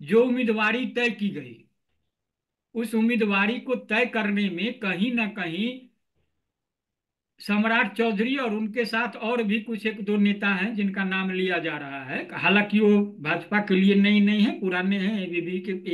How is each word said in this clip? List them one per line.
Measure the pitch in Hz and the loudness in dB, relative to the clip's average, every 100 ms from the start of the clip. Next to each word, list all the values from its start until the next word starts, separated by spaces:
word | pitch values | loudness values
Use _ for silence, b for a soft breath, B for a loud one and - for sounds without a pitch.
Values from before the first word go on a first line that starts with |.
जो | 143 220 254 | 2 4 4
उम्मीदवारी | 247 226 214 214 240 220 | 2 0 2 0 0 -2
तय | 240 233 | -2 -2
की | - 202 | -2 -4
गई, | 147 127 113 _ _ _ _ _ _ _ _ _ _ _ 226 | -4 -10 -16 _ _ _ _ _ _ _ _ _ _ _ -8
उस | 226 226 | -2 0
उम्मीदवारी | 226 233 214 196 196 254 | 2 2 2 2 0 -2
को | 262 247 - | -4 -6 -2
तय | 214 240 | -2 0
करने | 220 208 202 202 | 0 -2 0 -2
में | 170 220 247 | -2 -4 -4
कहीं | 196 175 240 | -6 -2 0
ना | 240 208 | 0 -4
कहीं | - 170 170 233 254 - _ _ _ _ _ _ _ _ _ _ _ _ _ _ _ | -4 -6 -4 -4 -6 -14 _ _ _ _ _ _ _ _ _ _ _ _ _ _ _
सम्राट | - 208 220 226 254 - | -4 0 2 0 0 0
चौधरी | 226 202 233 277 | 0 0 0 -2
और | 240 | -2
उनके | 214 220 240 226 | -4 -4 -4 -2
साथ | 226 240 - | -2 -4 -4
और | 220 240 | -4 -2
भी | 214 220 | 0 -2
कुछ | 214 214 220 | -4 -6 -4
एक | 220 202 | -4 -2
दो | 208 | 2
नेता | 202 202 202 | 2 2 0
हैं | 185 202 214 | 0 -2 -2
जिनका | 196 196 | -2 -2
नाम | 190 190 190 | -2 -2 -2
लिया | 185 185 175 | -2 0 0
जा | 156 147 | -2 -6
रहा | 139 139 | -8 -10
है। | 131 196 - | -8 -8 -8
हालांकि | 165 170 202 202 208 | -4 2 2 4 4
वो | 208 208 202 - | 6 6 2 -4
भाजपा | 151 170 - 208 | -4 -4 0 -2
के | 208 190 | 2 4
लिए | 196 202 | 6 6
नई | 202 208 | 6 6
नहीं | 202 214 | 4 4
है, | 220 - | 2 2
पुराने | 185 180 185 196 | -2 0 0 0
हैं, | 190 214 | 0 -2
एबीवी | 180 170 165 185 | -2 -4 -2 -4
के, | 196 185 - | -4 -6 -4